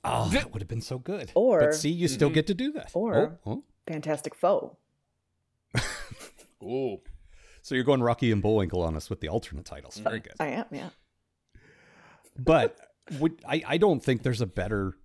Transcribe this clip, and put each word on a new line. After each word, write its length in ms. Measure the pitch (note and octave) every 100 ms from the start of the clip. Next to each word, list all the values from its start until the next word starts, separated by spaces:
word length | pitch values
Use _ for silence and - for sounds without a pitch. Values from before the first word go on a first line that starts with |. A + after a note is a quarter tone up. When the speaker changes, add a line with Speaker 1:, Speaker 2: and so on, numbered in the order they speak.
Speaker 1:
Oh, 260 | - A#2 C3+
Speaker 2:
Di- 60 | A#3+
Speaker 1:
that 120 | -
would 120 | G2+
have 40 | F#2+
been 120 | A2+
so 160 | - B2+
good. 340 | C3 G3 B2+
Speaker 3:
Or 240 | E3+ B3 F3+
Speaker 1:
But 160 | D3
see, 160 | D#3 D3+
you 160 | F3 E3+
still 220 | A#2+ D3
Speaker 2:
Mm-hmm. 40 |
Speaker 1:
get 120 | D#3 D3+
to 60 |
do 160 | F#3+ C4+
that. 180 | D4+ -
Speaker 3:
Or 420 | F3 A3+ D#3+ G#3+ E3+
Speaker 1:
Oh, 60 | -
oh. 120 | C#4 _ _ -
Speaker 3:
Fantastic 460 | D#3 D#3 D3+ -
Foe. 440 | - - A#2+ - - _ _ _ _ _ _ _ _ _
Speaker 1:
<laughs> 40 | - - - - - - _ - _
Speaker 2:
Ooh. 380 | F#2+ C3 B2+ G2 - - - - - -
Speaker 1:
So 140 | -
you're 80 | C3
going 180 | B2+ C3+
Rocky 300 | A#2+ A#2 A#2+
and 100 | G#2
Bullwinkle 400 | G#2 A2 F2+ F2+
on 140 | E2
us 160 | D#2 -
with 100 | -
the 80 | D#2
alternate 360 | A2+ - C#2+
titles. 320 | - C#2 - -
Very 220 | G#2+ -
Speaker 2:
Mm-hmm. 80 | -
Speaker 1:
good. 60 | -
Speaker 3:
I 80 | D#3
am, 180 | B2+ A#3
yeah. 180 | C#3+ - _ _ _ _ _ _ _ _ _ _ - - _ -
Speaker 1:
But 440 | - B2+ D#3+ A#2+ - - _ - C#3
would, 240 | D#3+ D#3+ -
I, 140 | D#3 G#2+
I 100 | D#3+
don't 260 | G3+ A#2
think 200 | - B2
there's 180 | C3 A2+
a 60 | G#2+
better 500 | - F#2 G#2 F#2+ -